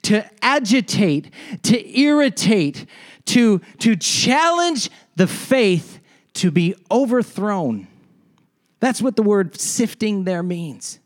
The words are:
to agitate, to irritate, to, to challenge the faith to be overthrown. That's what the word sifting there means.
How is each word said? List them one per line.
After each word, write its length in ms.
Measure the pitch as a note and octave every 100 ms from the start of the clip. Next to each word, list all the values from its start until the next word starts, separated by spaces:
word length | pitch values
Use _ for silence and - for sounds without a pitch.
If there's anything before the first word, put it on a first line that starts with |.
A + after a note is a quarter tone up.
to 220 | - G#3 - _
agitate, 880 | A#3 C#4+ A3 B3+ G3 - F#3+ C#3+ - - - G#3+
to 360 | - A#3 - A#3
irritate, 880 | D4 D4 C#4 - - G#3+ D3 - - - - - -
to, 340 | B3 A#3 F#3+ - -
to 140 | A3+
challenge 960 | F#3+ - - - C4+ E4 F4 F4 C#4 - - _ -
the 100 | F#3
faith 720 | - - C4 G#3 F3 - - _ _ _
to 160 | - F#3
be 240 | D3 E3+ G3 _
overthrown. 1000 | A3+ C4+ B3 - - G#3 G3 D3 G#2+ F#2+ _ _ _ _ _ _ _ _ _
That's 220 | B3 A#3+
what 140 | B3 A3
the 60 |
word 380 | G#3 G3+ F3 -
sifting 640 | - - A3+ - G#3+ G3+
there 180 | F#3 F3+
means. 560 | F3 F3 E3 G#2 - -